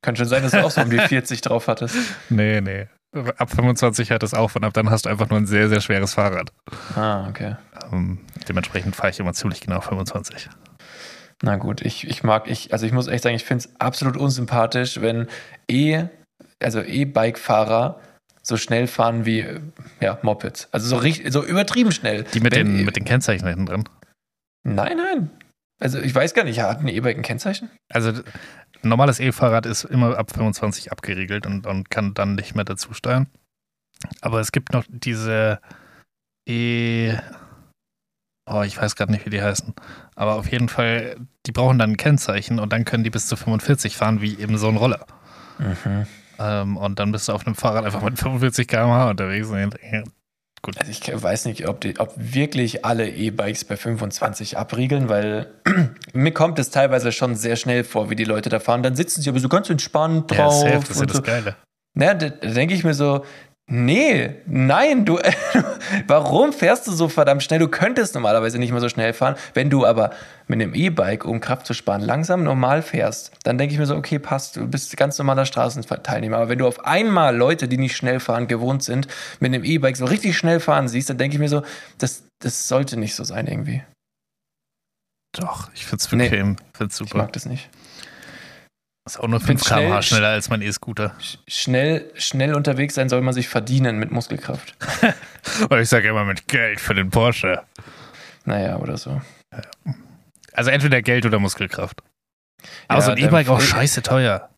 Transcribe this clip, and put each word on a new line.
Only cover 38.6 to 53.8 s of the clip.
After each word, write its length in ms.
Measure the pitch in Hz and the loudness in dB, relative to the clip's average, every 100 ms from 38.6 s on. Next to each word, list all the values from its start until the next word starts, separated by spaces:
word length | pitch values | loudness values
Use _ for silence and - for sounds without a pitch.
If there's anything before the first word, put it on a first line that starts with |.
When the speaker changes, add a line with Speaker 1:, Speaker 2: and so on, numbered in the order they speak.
Speaker 2:
ich 180 | 101 - | -2 -2
weiß 140 | 107 | -4
grad 160 | - 101 | -2 0
nicht, 160 | 104 - | 0 -2
wie 40 | |
die 120 | 104 | -2
heißen. 320 | 101 98 - - - - - | -2 -2 -6 -14 -18 -20 -20
Aber 200 | - 104 | -4 -2
auf 160 | 107 - | 0 -2
jeden 180 | 123 120 | 0 0
Fall, 480 | - 117 117 120 117 123 _ - | 2 0 0 -4 -12 -18 _ -6
die 60 | |
brauchen 280 | 117 123 127 | 2 4 6
dann 120 | 107 | 4
ein 40 | 107 | 2
Kennzeichen 640 | 151 147 - 104 - 117 | 4 4 2 -4 -2 -4
und 120 | 107 | 0
dann 120 | 113 | 0
können 180 | 113 117 | 0 0
die 80 | 113 | 0
bis 160 | 110 - | -2 -4
zu 80 | |
fünfundvierzig 600 | 113 - 110 - 139 113 - | -4 0 0 2 0 0 0
fahren, 240 | 107 107 | 0 2
wie 180 | 107 104 | 0 -4
eben 200 | 107 107 | -2 0
so 100 | 107 | 2
ein 80 | 110 | 4
Roller. 280 | 123 113 - - - - - - | 2 0 -6 -20 -20 -20 -20 -6
Speaker 1:
Mhm. 480 | 104 90 - 101 104 - _ - | -4 -4 -2 -2 -4 -10 _ -8
Speaker 2:
Ähm, 380 | 107 104 98 101 | -4 -2 -2 -4
und 240 | 101 98 | -4 -2
dann 100 | 104 | -2
bist 160 | 107 - | -2 -4
du 40 | |
auf 120 | 107 | -4
einem 120 | - 107 | -4 -2
Fahrrad 280 | 117 110 | 0 0
einfach 180 | 107 98 | -2 -2
mit 160 | 104 127 | -4 -2
fünfundvierzig 480 | 131 131 127 - 120 | -2 0 0 0 0
K 160 | 117 | 2
M 60 | 120 | 4
H 200 | 120 127 | 4 2
unterwegs. 380 | 98 95 101 110 | 0 -2 -4 -4
Und, 280 | 101 101 - 110 | -2 -4 -6 -8
ja, 100 | 110 104 _ _ _ _ - | -8 -8 _ _ _ _ -14
gut. 160 | - - | -12 -8
Speaker 1:
Also 120 | - | -8
ich 100 | 214 | -8
ke-, 220 | - 80 | -8 -4
weiß 220 | 90 110 | -2 -2
nicht, 240 | 120 107 - | -4 -6 -6
ob 120 | - | -6
die, 200 | - - | -8 -4
ob 140 | 110 - | -6 -6
wirklich 680 | 113 131 147 131 117 123 | -4 -2 0 0 -2 -2
alle 240 | - 117 110 | -2 0 -2
E-Bikes 560 | - 107 101 104 107 | -2 -4 -2 -4 -6
bei 120 | - | -8
fünfundzwanzig 800 | 104 | -6